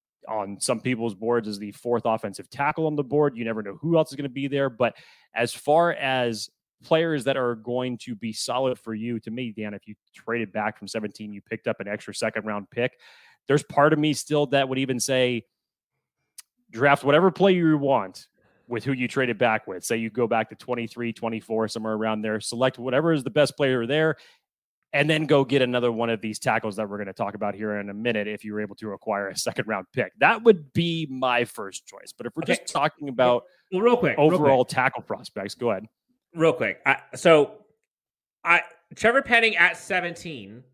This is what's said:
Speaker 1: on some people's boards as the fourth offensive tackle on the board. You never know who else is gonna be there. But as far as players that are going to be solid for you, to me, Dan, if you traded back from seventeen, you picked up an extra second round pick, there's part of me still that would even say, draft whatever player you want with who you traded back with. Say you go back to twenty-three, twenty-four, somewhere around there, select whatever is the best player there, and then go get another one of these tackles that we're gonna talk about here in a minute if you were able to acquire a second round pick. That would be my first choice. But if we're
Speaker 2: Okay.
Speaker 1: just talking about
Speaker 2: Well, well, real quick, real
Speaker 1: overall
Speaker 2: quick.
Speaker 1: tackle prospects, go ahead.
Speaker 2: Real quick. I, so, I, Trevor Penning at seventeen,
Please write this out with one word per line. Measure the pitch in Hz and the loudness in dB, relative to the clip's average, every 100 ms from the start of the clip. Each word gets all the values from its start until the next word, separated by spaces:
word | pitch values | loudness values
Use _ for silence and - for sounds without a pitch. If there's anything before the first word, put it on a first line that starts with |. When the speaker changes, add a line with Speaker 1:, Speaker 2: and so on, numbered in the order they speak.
| _ _ - | _ _ -8
Speaker 1:
on | 110 101 98 | -6 -6 -6
some | - 117 | -4 -2
people's | 127 117 117 | -2 -4 -4
boards | 95 113 120 107 | -6 -2 -2 -2
as | 101 | -8
the | 104 | -12
fourth | - 120 120 117 | -10 -4 -2 0
offensive | 110 104 98 92 | -2 -4 -12 -12
tackle | - 143 156 156 | -4 -4 -2 -2
on | 147 | -2
the | |
board. | 131 147 147 117 | 0 2 2 0
You | |
never | 113 110 | -6 -6
know | 101 92 | -8 -8
who | 160 165 | 0 2
else | 156 | 2
is | 139 | -2
gonna | 143 | -8
be | 127 139 | -6 -4
there. | 139 135 | 0 -2
But | 113 120 - - _ _ | 0 -2 -2 -18 _ _
as | 110 120 | -4 -4
far | - - 156 170 | -2 2 4 4
as | - 135 131 120 110 - _ _ _ | 0 -2 0 0 -4 -10 _ _ _
players | - 160 165 151 120 | 0 2 2 0 0
that | 135 | 0
are | 123 117 | -2 -4
going | 110 123 127 120 | -6 -4 -4 -6
to | - 107 | -10 -10
be | 113 | -8
solid | 107 - 123 135 123 | -8 -4 -2 -2 -2
for | 113 | -6
you, | 110 117 113 | -8 -6 -6
to | 110 | -8
me, | 117 123 107 | -8 -8 -8
Dan, | 107 | -10
if | 101 - | -10 -16
you | 107 _ - | -20 _ -14
traded | - 117 104 | -6 -4 -4
back | 107 104 - | -4 -6 -6
from | 101 | -8
seventeen, | 113 107 - 107 | -8 -8 -10 -14
you | 101 | -14
picked | - 113 120 | -12 -8 -6
up | - | -6
an | 101 | -6
extra | 107 - - | -10 -10 -6
second | 113 113 107 | -6 -4 -6
round | 104 95 | -6 -6
pick, | - 127 _ - - _ _ - | -4 -4 _ -20 -20 _ _ 0
there's | 143 | 0
part | - - 147 | 0 4 4
of | 156 | 4
me | 151 | 0
still | 139 - 147 139 | -2 -2 -2 2
that | 139 135 | 0 0
would | 131 | -2
even | 131 127 | -2 -2
say, | - 131 127 117 - _ _ _ _ _ _ _ _ - - _ _ | 0 2 2 0 -8 _ _ _ _ _ _ _ _ -20 -20 _ _
draft | 113 143 139 | 0 4 4
whatever | 135 151 190 | 6 6 6
player | - 190 180 165 | 4 4 4 4
you | 151 | 2
want | 139 127 95 - - _ _ _ - | 2 0 0 -10 -20 _ _ _ -8
with | 117 | -6
who | 127 | -2
you | 131 123 | -2 -2
traded | 139 123 107 | -2 -2 2
back | 120 110 - | 2 2 -4
with. | 92 - | -8 -4
Say | 117 | -2
you | 113 | -2
go | 127 113 | 0 0
back | 113 110 | 0 -2
to | - | -6
twenty-three, | - 120 120 117 120 | -8 -6 -6 -6 -6
twenty-four, | 110 113 113 - 110 107 | -4 -4 -6 -4 -2 -2
somewhere | 113 110 | -4 -4
around | 107 110 107 | -2 -2 -2
there, | 107 110 | -2 -4
select | - 117 131 123 | -4 0 0 0
whatever | 123 127 165 | -2 0 2
is | 156 | 2
the | 120 | 2
best | 151 139 - | 2 2 2
player | 139 127 117 | 0 0 0
there, | 151 160 151 - _ _ _ _ _ _ | 0 0 -2 -8 _ _ _ _ _ _
and | 143 147 | 0 2
then | 156 147 | 2 4
go | 143 135 | 2 4
get | 135 | 2
another | 123 123 120 | 2 2 0
one | 113 117 | 0 -2
of | 113 | -2
these | 110 104 | -4 -4
tackles | 123 113 110 98 | -2 0 -2 -6
that | 104 | -6
we're | 104 | -6
gonna | 98 | -8
talk | - 101 104 | -6 -6 -4
about | 104 | -6
here | 98 107 104 | -4 -6 -6
in | 101 | -6
a | |
minute | 101 120 110 104 | -6 -2 -2 -4
if | 104 | -8
you | 107 | -8
were | 104 | -8
able | 104 101 | -8 -10
to | 107 | -12
acquire | 95 - 101 98 | -8 -4 -2 -4
a | 92 | -6
second | 120 120 110 | -6 -4 -4
round | 101 92 | -4 -6
pick. | 131 95 - | -6 -6 2
That | 147 220 | 2 4
would | 233 185 147 | 6 6 4
be | - 170 165 151 | -2 0 -2 -4
my | 131 127 120 120 | -2 0 0 0
first | - 98 - - | -6 -12 -14 -18
choice. | 98 - - | -20 -20 -12
But | 233 | -10
if | - | -6
we're | |
Speaker 2:
Okay. | 160 175 | -2 -2
Speaker 1:
just | - | -2
talking | 147 151 - 143 | -2 -2 -2 -6
about | 120 123 123 - _ - | 2 4 4 -2 _ -6
Speaker 2:
Well, | 185 | 2
well, | |
real | 233 240 | 4 4
quick, | 151 117 | 2 4
real | 151 | 4
Speaker 1:
overall | 180 147 131 123 | 6 6 6 4
Speaker 2:
quick. | |
Speaker 1:
tackle | - 131 120 | 2 0 -2
prospects, | - 98 - - 101 | -8 -10 -10 -10 -8
go | - 120 | -4 -2
ahead. | 95 110 _ _ _ _ | -2 -6 _ _ _ _
Speaker 2:
Real | 170 160 | 2 2
quick. | - 110 - 139 | 2 -2 -2 0
I, | 135 - | 0 -2
so, | 135 175 156 143 - _ _ _ _ _ _ _ _ | 0 6 6 6 -2 _ _ _ _ _ _ _ _
I, | 170 170 - - _ - | 2 2 2 -14 _ 0
Trevor | 214 262 | 2 2
Penning | 262 233 226 175 | 4 2 4 4
at | 175 170 | 2 0
seventeen, | - 185 175 165 175 139 98 113 - | -4 -4 -4 -8 -12 -14 -14 -18 -20